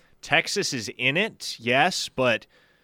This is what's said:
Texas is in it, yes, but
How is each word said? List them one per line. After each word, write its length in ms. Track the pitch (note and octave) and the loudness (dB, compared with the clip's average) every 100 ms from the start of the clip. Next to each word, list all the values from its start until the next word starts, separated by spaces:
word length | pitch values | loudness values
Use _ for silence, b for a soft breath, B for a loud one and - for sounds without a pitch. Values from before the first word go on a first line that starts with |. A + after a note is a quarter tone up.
| b b | b b
Texas 520 | - D3+ E3 G3+ E3+ | 0 2 2 -2 -2
is 160 | C3 A2 - | -4 -6 -2
in 200 | B2+ D#3 | 0 0
it, 380 | G#3+ - - - | 0 -4 -12 -6
yes, 480 | A#2 B2+ F3 - - | 0 2 2 0 -6
but 360 | - B2+ A2 - b b b | 0 0 0 -4 b b b